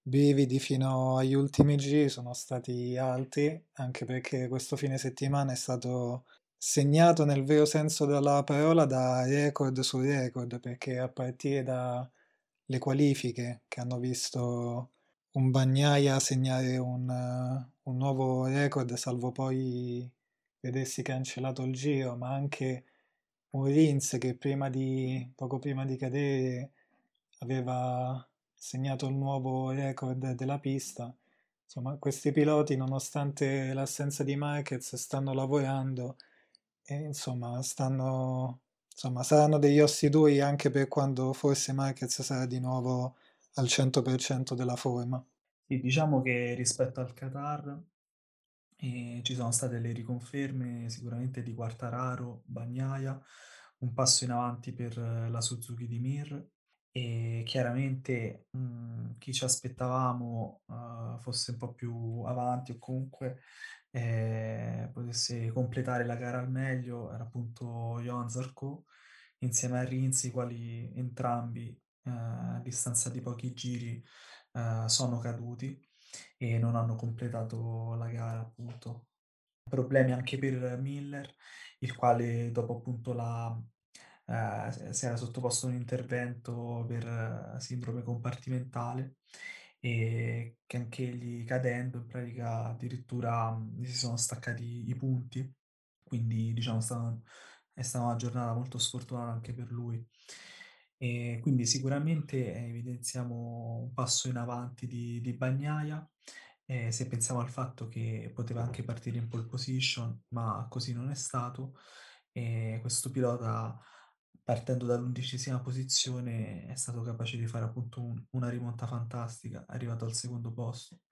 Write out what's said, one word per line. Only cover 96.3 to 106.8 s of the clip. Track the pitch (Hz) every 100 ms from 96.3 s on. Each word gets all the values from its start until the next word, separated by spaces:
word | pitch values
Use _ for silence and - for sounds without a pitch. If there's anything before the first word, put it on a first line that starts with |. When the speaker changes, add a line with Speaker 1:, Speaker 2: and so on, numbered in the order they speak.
| 110 113
Speaker 2:
diciamo | 117 120 113
sta, | 110 120 117 113 - - - - _
è | -
stata | 127 127
una | 120 117
giornata | 117 120 120
molto | 117 127 127
sfortunata | - 123 - 123 120
anche | 113 113
per | 120 120
lui. | 120 120 117 - _ - - - - - - _ _
Ehm, | 127 120 120 117
quindi | 117 131 113
sicuramente | 131 135 143 156 160 151 135 120
evidenziamo | 90 120 117 123 123 120 127 123 117 117 117 117 117
un | 120
passo | - 127 - 131
in | 123
avanti | 120 120 123 131 123
di, | 120 120 120
di | 120
Bagnaia, | 120 131 135 147 151 151 151 151 _ - - - _ _
ehm, | 127